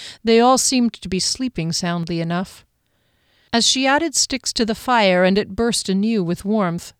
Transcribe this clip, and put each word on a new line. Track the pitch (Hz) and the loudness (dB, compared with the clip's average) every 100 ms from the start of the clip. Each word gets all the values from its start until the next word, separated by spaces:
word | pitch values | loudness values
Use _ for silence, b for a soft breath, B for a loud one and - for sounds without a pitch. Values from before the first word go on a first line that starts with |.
| B B | B B
They | 226 226 | 2 4
all | 247 262 | 6 4
seemed | - 254 240 | 2 0 0
to | - 175 | -2 -6
be | 185 | -4
sleeping | - - 254 - 165 | -4 -4 -6 -4 -4
soundly | 160 175 170 165 170 | -4 -4 -4 -4 -4
enough. | 165 175 185 - _ _ _ _ _ _ _ _ _ | -4 -4 -6 -12 _ _ _ _ _ _ _ _ _
As | 233 220 | 0 0
she | 262 269 | 2 2
added | 285 330 | 2 0
sticks | - - 262 - | -2 -2 -4 -6
to | - | -2
the | 220 | -2
fire | 220 - 240 196 180 | -2 0 2 4 4
and | 185 196 | 4 2
it | 214 | 0
burst | 190 233 - - | -2 -2 -2 -2
anew | 190 220 226 | 0 0 0
with | 170 175 | 0 -2
warmth, | 196 220 185 170 - | -2 0 0 -4 -10